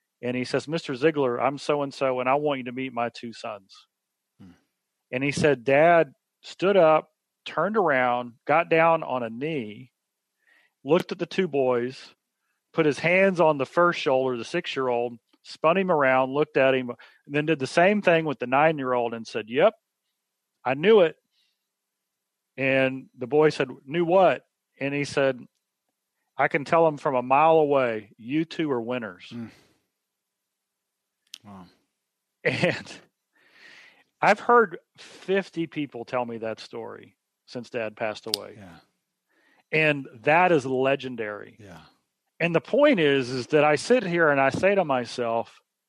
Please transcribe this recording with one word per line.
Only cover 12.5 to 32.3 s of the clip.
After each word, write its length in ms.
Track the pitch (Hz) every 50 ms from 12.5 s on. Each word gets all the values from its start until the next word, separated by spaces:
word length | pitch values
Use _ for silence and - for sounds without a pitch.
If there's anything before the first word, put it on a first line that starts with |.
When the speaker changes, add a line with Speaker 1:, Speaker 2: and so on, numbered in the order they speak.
| _ _ _ _
Speaker 1:
put 140 | - - 160
his 140 | 151 135 -
hands 420 | - 165 175 190 196 196 190 165
on 160 | 175 156 151 139
the 80 | 131
first 340 | - - 175 175 175 170 -
shoulder, 380 | - 147 131 131 131 131 127 117
the 80 | 113
six-year-old, 720 | - - 175 - - - 135 131 127 120 120 120 123 120 113 _ _ _ _ _
spun 320 | - - - - 156 175
him 160 | 190 190 185
around, 420 | 175 151 139 131 131 131 131 131 135
looked 220 | 143 156 - -
at 180 | 147 131 135 131
him, 160 | 131 127 120 120 - - - _ _ _
and 100 | - 143
then 100 | 147 151
did 140 | 156 160 143
the 80 | 131 -
same 340 | - 175 170 190 214 208
thing 220 | 190 185 170 165 160
with 160 | 156 135 -
the 80 | - 123
nine-year-old 680 | 131 139 151 160 165 147 131 127 127 123 117 117 117
and 140 | 117 113 -
said, 220 | - 117 107 107
"Yep, 240 | 117 135 175 220 226 _ _ _ _ _ _ _ _ _ _ _ _ _ _ _ _ _ -
I 100 | 123 135
knew 260 | 139 160 208 226 208
it." 160 | 175 160 - _ _ _ _ _ _ _ _ _ _ _ _ _ _ _ _ _ _ _ _ _ _ _ _ _ _ _ - -
And 500 | 135 135 135 135 135 131 131 131 131 - _ 139
the 100 | 131 117
boy 220 | 139 151 156 156
said, 180 | 147 - 143 127 123 - _
"Knew 200 | 131 147 170 175
what?" 400 | 160 175 196 185 160 127 117 _ _ _ _ _ _ _ -
And 140 | 135 139 143
he 100 | 143 143
said, 380 | - - 151 139 135 131 120 - _ _ _ _ _ _ _ _ _ _ _ _ _ _ _ _ _ _ -
"I 100 | 139 151
can 160 | - 160 135
tell 240 | - 170 165 165 160
him 100 | 151 135
from 160 | - 156 135
a 80 | 123
mile 360 | 123 127 131 143 156 160 160 160
away, 540 | 151 143 143 135 131 120 113 107 104 104 _ _
you 280 | 107 120 139 156 165
two 260 | 160 - - 160 147
are 100 | 135 120
winners." 440 | 113 117 123 123 117 101 87 - - -
Speaker 2:
Mm. 200 | 117 120 117 107 - _ _ _ _ _ _ _ _ _ _ _ _ _ _ _ _ _ _ _ _ _ _ _ _ _ _ _ _ _ _ _ _ _ _ _ - - _
Wow. 220 | 202 202 185 180 170 _ _ _ _ _ _ _ _ _ _ _ _